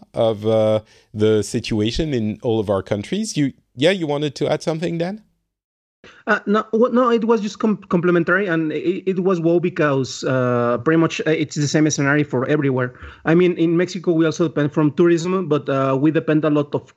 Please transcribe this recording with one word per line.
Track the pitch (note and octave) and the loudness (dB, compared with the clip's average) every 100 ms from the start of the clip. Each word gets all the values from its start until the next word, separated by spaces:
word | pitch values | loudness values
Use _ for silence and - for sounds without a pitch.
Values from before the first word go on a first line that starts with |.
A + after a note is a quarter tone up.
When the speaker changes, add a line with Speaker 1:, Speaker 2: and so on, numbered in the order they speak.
| - | -8
Speaker 1:
of, | - A2+ G2+ A2 | -2 0 0 0
uh, | A2 G#2+ G#2+ - _ _ | 2 2 0 -4 _ _
the | G#2 G#2+ G#2+ | 0 2 2
situation | G2+ B2 - A2 A2 C#3 D#3+ | 0 -6 -4 -2 -2 -2 -2
in | B2+ G#2+ - | -2 -2 -4
all | B2 A2 | -2 -2
of | G2+ | 0
our | G2 | -2
countries. | - G#2 - F#3+ A3 D#3 | -2 -6 -4 -6 -4 -2
You, | C#3 - _ | -2 -4 _
yeah, | A#2+ D#3 | -2 0
you | G3 D3+ | 0 -2
wanted | D3 D3+ - | -4 -4 -4
to | D3 | -2
add | D3+ | -2
something, | E3+ D#3+ E3 E3+ | -4 -4 -4 -4
Dan? | F3 G#3+ _ _ _ _ _ _ _ _ - - - | -6 -8 _ _ _ _ _ _ _ _ -20 -8 -2
Speaker 2:
Uh, | G#3 | -2
no, | G3+ G#3+ - | 0 0 0
w-, | A3+ A#3+ | 0 2
no, | A#3 B3 | 2 2
it | A#3 | 2
was | A3 A3+ | 2 0
just | G3+ - | -2 -2
com-, | A3 G3 - | -2 -2 -2
complimentary, | F3+ F3 F3 E3+ F#3 G3+ | 0 2 2 2 0 0
and | E3 D#3 | -2 -2
it, | C#3+ E3+ F#3+ F#3+ | -2 -2 -2 -4
it | F#3 | -2
was | F#3 F3 | -2 0
wow | D#3+ F3 | 2 2
because, | E3+ F3 D3 C3+ B2 - | 0 0 0 0 -4 -6
uh, | D3 C3 B2 B2 A#2+ A#2+ | -2 0 0 0 0 0
pretty | C#3 E3 | 2 2
much, | D#3+ - D#3 | 2 0 -2
uh, | |
it's | E3 C#3+ D#3 | -2 -2 -2
the | C#3+ | 0
same | D#3 D3+ | 2 2
scenario | C#3+ C#3 D3 | 2 2 0
for | D3 B2+ C3 | 0 -2 0
everywhere. | D3+ C#3 B2+ B2+ - - - | 0 0 -2 -4 -8 -20 -6
I | D3+ | 2
mean, | E3+ F3+ E3+ | 4 4 2
in | E3 E3+ | 0 0
Mexico, | F3+ F#3 F3+ | 0 -2 0
we | E3 D#3+ | 2 2
also | D3+ D#3+ | 0 -2
depend | D3 D3 | 0 -2
from | D#3+ D3+ | 0 0
tourism, | D3 F3 E3+ F3 F#3+ D3+ | 2 2 2 0 -4 0
but, | D3 - | -2 0
uh, | C3+ C3+ C3+ | 0 0 2
we | D#3 | 2
depend | D#3 D#3+ D#3 | 0 0 0
a | D3+ | 2
lot | D3 C#3+ | 0 0
of | C3+ - | -6 -6